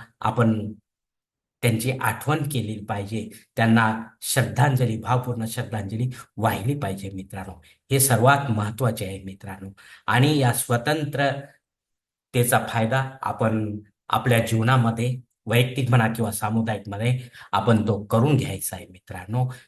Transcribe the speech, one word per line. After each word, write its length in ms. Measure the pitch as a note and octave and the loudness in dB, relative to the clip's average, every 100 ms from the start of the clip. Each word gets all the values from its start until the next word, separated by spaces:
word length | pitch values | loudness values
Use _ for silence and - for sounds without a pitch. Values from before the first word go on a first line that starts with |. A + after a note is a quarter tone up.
| - _ | -14 _
आपण 520 | A2+ A2 A2+ A2 G#2+ - _ _ _ _ _ _ _ _ | -2 2 2 2 -2 -10 _ _ _ _ _ _ _ _
त्यांची 280 | A#2+ A2+ B2+ | 0 0 -2
आठवण 480 | A#2 A#2 - - D#3 C#3+ | -2 -4 -2 -2 -2 -2
केली 320 | B2 G2 A2 | -4 -4 -6
पाहिजे, 460 | G2+ G#2 G2+ A2 G#2+ - _ - | -6 -6 -6 -8 -8 -14 _ 0
त्यांना 460 | A2+ A2+ A2 A2 - _ | 4 6 4 0 -8 _
श्रद्धांजली, 800 | - C3 - - C#3+ B2+ A#2 A2 | -2 0 0 2 4 4 0 -2
भावपूर्ण 460 | A#2+ B2+ B2 A2+ A2 | -2 -2 -2 -4 -6
श्रद्धांजली 640 | - G#2 G#2+ G2 A2+ B2+ - - - | -6 -6 -6 -6 -4 -4 -6 -12 -2
वाहिली 420 | A2+ G2 A2+ C#3+ | 0 0 -2 -2
पाहिजे 320 | G2 F#2+ G2 | -4 -6 -10
मित्रांनो. 520 | F#2+ F#2+ G2 F#2+ - _ _ - | -12 -12 -12 -12 -14 _ _ -2
हे 100 | C3+ | 2
सर्वात 500 | C3 A2+ B2+ C#3 A#2 | 4 4 6 4 2
महत्वाचे 560 | G#2+ G#2 G#2 B2 G#2 F#2+ | -2 -2 -2 -2 -2 -6
आहे 160 | G2 | -8
मित्रांनो. 480 | F#2+ G2 G2 G2 G2 - - - - | -12 -14 -14 -14 -16 -18 -20 -10 0
आणि 320 | A#2+ C#3+ D3 | 2 4 4
या 140 | B2 | 2
स्वतंत्रतेचा 2250 | A#2 - A#2+ D3+ D#3 C3+ C3 C#3 C#3 - _ _ _ _ _ _ _ _ B2 A2+ A#2 - | 0 0 0 0 -2 -2 -2 -2 -2 -8 _ _ _ _ _ _ _ _ 0 2 2 2
फायदा 420 | A#2 A2+ C3 C3 - | 0 0 0 -2 -6
आपण 560 | - - A2+ A2 G#2+ G#2 - _ - | -8 -2 0 0 -2 -6 -12 _ -4
आपल्या 300 | - B2+ A#2 | -2 4 2
जीवनामध्ये 800 | A2 A2+ A#2 C3 A#2 A2+ B2 B2+ - _ - | 4 2 4 4 4 0 -2 -6 -10 _ 0
वैयक्तिक 440 | A#2+ B2 C#3+ A#2 | 2 2 0 2
म्हणा 220 | B2 A2 | 4 4
किंवा 200 | A2+ G#2 | 0 -4
सामुदायिक 560 | - G#2+ A2+ A2+ G#2 G2+ | -2 -2 0 -2 -4 -6
मध्ये 400 | G2+ A#2+ B2+ - - - | -4 -2 -2 -4 -18 -4
आपण 360 | G2 G2+ A2 G#2 | 0 4 4 2
तो 160 | G2+ | -2
करून 320 | - A2+ C#3+ C3+ | 0 2 4 2
घ्यायचा 400 | - F#2+ - F2+ | 0 -6 -8 -10
आहे 100 | - | -14
मित्रांनो, 640 | F#2 - F#2 F#2+ A#2+ B2+ - | -20 -16 -14 -6 -2 -2 -4